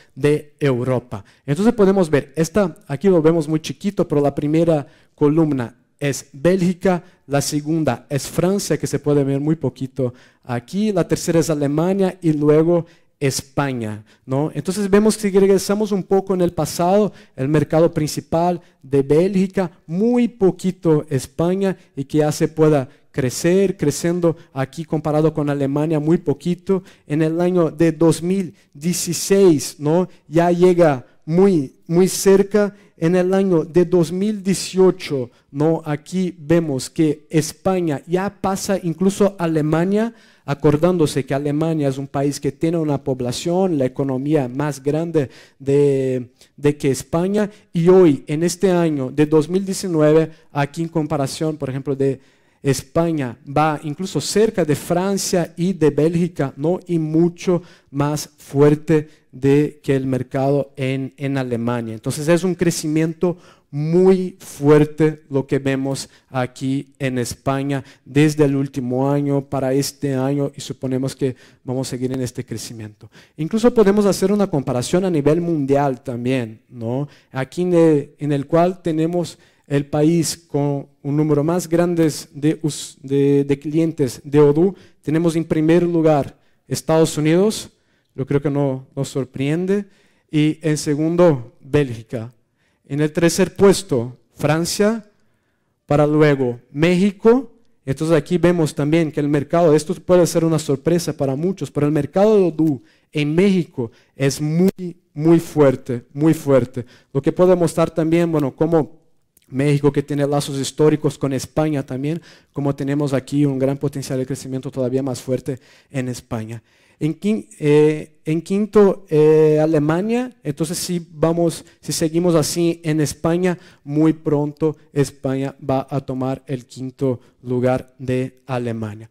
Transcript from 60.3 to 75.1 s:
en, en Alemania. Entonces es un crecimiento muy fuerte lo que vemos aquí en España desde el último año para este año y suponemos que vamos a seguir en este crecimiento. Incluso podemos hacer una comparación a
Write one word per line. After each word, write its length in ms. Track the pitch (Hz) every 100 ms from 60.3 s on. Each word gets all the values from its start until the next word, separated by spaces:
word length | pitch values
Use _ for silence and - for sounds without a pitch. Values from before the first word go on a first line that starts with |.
| 135 135 143 135
en, 380 | - 131 135 131 -
en 180 | 139 139
Alemania. 580 | 127 117 117 120 117
Entonces 320 | 110 135 139 151
es 160 | 170
un 140 | 185 170
crecimiento 800 | 175 - 156 156 160 160 180 170 - _ _
muy 680 | 143 156 175 190 190 185 -
fuerte 840 | - - 143 151 151 - 156 156 _
lo 160 | 135 131
que 120 | 139
vemos 500 | 135 135 135 135 - _ _
aquí 640 | 131 123 - 135 139 139 _
en 200 | 135 127
España 640 | 120 - - 135 139 139 - -
desde 420 | - 131 156 147 143
el 100 | 139
último 520 | 139 139 123 127 135
año 360 | 143 143 139
para 300 | 135 139 131
este 400 | 139 139 - 143
año 360 | 131 131 143 139 -
y 40 |
suponemos 520 | - - 131 127 135
que 220 | - 135 123 - _
vamos 240 | 131 127 131
a 40 |
seguir 200 | 127 127
en 100 | 131
este 220 | 123 -
crecimiento. 640 | 123 113 - 117 107 107 110 - _ -
Incluso 360 | 156 220 240
podemos 340 | 240 196 208 202
hacer 260 | 160 190
una 160 | 208 196
comparación 560 | 147 127 123 123 180
a 60 | 190